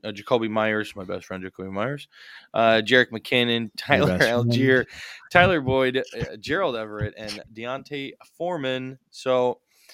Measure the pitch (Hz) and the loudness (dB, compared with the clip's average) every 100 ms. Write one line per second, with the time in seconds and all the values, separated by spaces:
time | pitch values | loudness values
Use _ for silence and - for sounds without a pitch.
0 | 107 101 - 123 113 110 110 107 104 - | -12 -10 -2 0 0 0 0 0 -4 -10
1 | 92 92 - 95 92 - 95 95 120 147 | -10 -10 -10 -12 -12 -12 -10 -6 -6 -8
2 | - - - - - - 113 113 107 127 | -14 -20 -20 -20 -6 2 4 4 4 4
3 | 120 113 - 127 120 117 113 - - 131 | 4 -2 -2 0 2 0 -4 -6 0 2
4 | 143 - 127 120 120 120 131 127 120 - | 4 4 4 2 2 2 4 4 0 -8
5 | - - - 175 185 170 131 131 127 127 | -16 -18 0 4 6 4 2 2 2 0
6 | - 98 92 104 113 165 175 117 110 104 | -4 -8 -8 -8 -4 -2 -2 -2 -6 -6
7 | 107 - 107 101 - 113 120 135 - 143 | -6 -8 -12 -12 -14 -12 -8 -8 -8 -10
8 | 139 - - - 175 170 131 131 131 131 | -10 -14 -18 -8 -6 -4 -4 -4 -6 -14
9 | _ - 135 127 123 120 _ _ _ | _ -8 0 2 2 -2 _ _ _